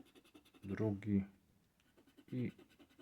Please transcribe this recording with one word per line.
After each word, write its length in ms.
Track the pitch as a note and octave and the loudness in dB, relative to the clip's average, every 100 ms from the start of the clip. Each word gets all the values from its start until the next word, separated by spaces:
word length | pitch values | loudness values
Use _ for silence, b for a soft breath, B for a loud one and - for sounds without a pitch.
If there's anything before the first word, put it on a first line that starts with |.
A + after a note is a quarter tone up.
| - - - - - - | -20 -20 -20 -20 -20 -14
drugi 600 | G2 F#2+ G#2+ G2+ G#2 G2 G2 - _ _ _ _ _ _ - - - | -6 -2 0 0 2 2 2 -6 _ _ _ _ _ _ -20 -20 -8
i 200 | B2+ A#2+ - - - - - | -6 -4 -8 -20 -20 -20 -20